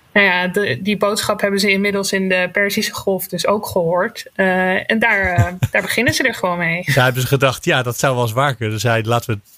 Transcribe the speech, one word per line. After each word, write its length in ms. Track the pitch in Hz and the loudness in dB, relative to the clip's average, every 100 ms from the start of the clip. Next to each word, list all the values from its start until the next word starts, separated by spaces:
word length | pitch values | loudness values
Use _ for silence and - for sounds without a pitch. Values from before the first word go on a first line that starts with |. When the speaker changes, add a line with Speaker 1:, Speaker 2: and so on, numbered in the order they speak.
| _ | _
Speaker 1:
Nou 140 | 208 196 | 2 4
ja, 220 | 180 180 | 2 0
de, 300 | 202 151 120 | 0 0 -2
die 140 | 196 208 | -2 0
boodschap 440 | 202 208 - 202 | 0 0 -2 0
hebben 200 | 202 196 | 0 2
ze 100 | 202 | 2
inmiddels 420 | 196 202 196 196 | 2 0 0 -2
in 160 | 190 190 | -2 0
de 200 | 185 180 | 0 0
Perzische 420 | 202 202 202 208 | 0 0 0 -4
Golf 340 | - - 185 - | -4 -2 -2 -2
dus 180 | 175 - | -4 0
ook 200 | 208 208 | -2 -2
gehoord. 600 | 190 165 175 220 - - | -2 0 0 -2 -6 -8
Eh, 560 | - 190 185 185 190 - | -2 0 2 0 0 0
en 80 | 226 | 0
daar, 340 | 233 202 185 | 2 0 0
eh, 120 | 175 175 180 | 0 0 -2
Speaker 2:
<laughs> 100 | - | -2
Speaker 1:
daar 100 | 208 | -2
beginnen 320 | 190 - 262 | -2 -2 0
ze 80 | - | 0
er 120 | 240 | -2
gewoon 240 | 226 180 175 | -2 -2 -2
mee. 240 | 165 170 170 | -2 -2 0
Speaker 2:
Daar 100 | 135 | 2
hebben 180 | 127 127 | 2 2
ze 60 | 123 | 0
gedacht, 360 | 135 131 - | 2 2 0
ja, 180 | 170 143 | 0 0
dat 160 | 123 120 | 0 -2
zou 160 | 143 | 0
wel 80 | 123 | 2
eens 100 | 120 | 0
waar 220 | 113 143 | 0 0
kunnen 260 | 120 110 107 | 0 -2 -2
zijn. 260 | 120 113 110 | 0 2 2
Laten 280 | 120 - | 0 0
we 60 | 104 - | -6 -8